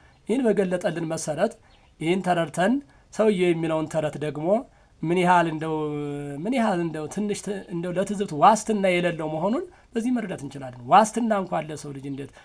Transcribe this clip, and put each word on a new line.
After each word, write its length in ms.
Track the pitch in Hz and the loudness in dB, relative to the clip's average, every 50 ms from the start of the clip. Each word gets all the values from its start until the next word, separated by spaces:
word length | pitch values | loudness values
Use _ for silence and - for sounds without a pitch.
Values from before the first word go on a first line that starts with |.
| - - _ _ _ - | -20 -20 _ _ _ -2
ይህን 120 | 220 277 247 | 0 2 2
በገለጠልን 600 | 220 190 202 196 180 - - 220 190 160 165 165 | 4 4 2 2 0 0 -2 -2 -2 -2 -2 -4
መሰረት 460 | 160 160 160 - 160 147 151 202 226 - - _ _ - _ _ _ _ - | -4 -4 -4 -4 -4 -2 0 0 -2 -2 -8 _ _ -20 _ _ _ _ -4
ይህን 220 | 151 165 185 190 | -2 0 0 0
ተረድተን 520 | 180 180 175 165 165 147 - 165 180 208 262 285 - - - - _ _ - | 2 0 0 0 0 -2 0 0 2 2 2 0 -2 -8 -16 -20 _ _ -2
ሰውየው 340 | - 220 214 208 180 180 | 2 2 2 4 4 4
የሚለውን 400 | 175 165 160 160 160 160 156 160 | 2 2 2 0 0 0 -2 -2
ተረት 280 | 156 - 156 156 147 143 143 | -2 -2 -2 -2 -2 -4 -4
ደግሞ 280 | 147 151 139 147 156 180 208 247 277 - _ _ _ _ _ _ | -6 -6 -4 -2 0 2 2 2 0 -4 _ _ _ _ _ _
ምን 160 | 160 160 175 | -2 0 2
ያህል 300 | 185 175 180 180 175 170 | 2 4 6 6 4 4
እንደው፣ 260 | 165 156 156 160 160 156 156 151 151 147 147 147 143 143 143 147 143 143 139 | 2 -2 -4 -4 -4 -2 -2 -2 -2 -4 -4 -6 -6 -6 -8 -8 -8 -8 -6
ምን 140 | 170 226 269 | -4 -2 0
ያህል 260 | 247 226 214 185 175 | 0 0 0 0 0
እንደው 260 | 170 165 160 156 151 147 | -2 -2 -4 -6 -8 -6
ትንሽ 300 | - 196 208 208 196 202 | -6 -4 -4 -4 -4 -4
ት-፣ 140 | - 196 208 196 - - | -6 -8 -8 -8 -8 -8
እንደው 220 | 180 170 175 180 | -6 -6 -4 -4
ለትዝብት 400 | 170 180 202 202 208 190 202 - 156 | -2 -2 -2 -2 -2 -4 -4 -4 2
ዋስትና 500 | 143 160 202 226 220 - - 214 202 196 | 6 6 6 6 6 2 -2 0 2 2
የሌለው 400 | 190 175 175 175 175 160 156 156 156 | 2 2 2 2 0 -2 -2 -4 -4
መሆኑን 340 | 156 156 170 202 247 339 381 - - - - _ | -4 -2 0 0 0 -2 -4 -6 -12 -20 -20 _
በዚህ 220 | - 233 214 254 | -6 -4 -2 0
መረዳት 300 | 254 233 214 180 170 139 | 0 -2 -2 -4 -6 -8
እንችላለን። 400 | 139 139 - 139 135 127 123 123 120 | -8 -10 -10 -12 -12 -12 -14 -12 2
ዋስትና 440 | 131 165 202 220 214 - 233 233 220 214 | 6 8 8 8 6 4 0 0 2 2
እንኳን 280 | 196 185 185 180 165 156 | 0 0 -2 -4 -4 -4
ለሰው 260 | 156 151 139 - 147 | -6 -10 -10 -10 -12
ልጅ 140 | 139 139 131 | -12 -10 -10
እንዴት 220 | 143 139 135 135 - - - | -10 -8 -10 -10 -14 -16 -20